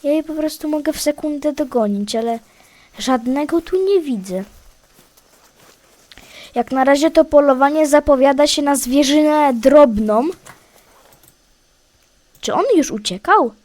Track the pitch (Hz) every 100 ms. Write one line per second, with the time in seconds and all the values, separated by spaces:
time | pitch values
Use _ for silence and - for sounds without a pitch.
0 | 285 311 311 311 311 311 302 302 294 302
1 | 294 294 311 294 302 285 277 247 214 202
2 | 208 226 233 233 _ _ _ _ _ -
3 | 240 262 233 277 294 330 330 370 381 392
4 | 294 226 185 190 202 - - _ _ _
5 | _ _ _ _ _ _ _ _ _ _
6 | _ - - - - 240 233 262 262 277
7 | 311 320 311 294 285 254 277 311 302 294
8 | 294 269 277 277 294 - 285 277 240 277
9 | 269 294 302 302 285 240 254 294 285 208
10 | 214 214 302 - - - _ _ _ _
11 | _ _ _ _ _ _ _ _ _ _
12 | _ _ _ _ - - 480 381 269 220
13 | 214 185 - 403 247 -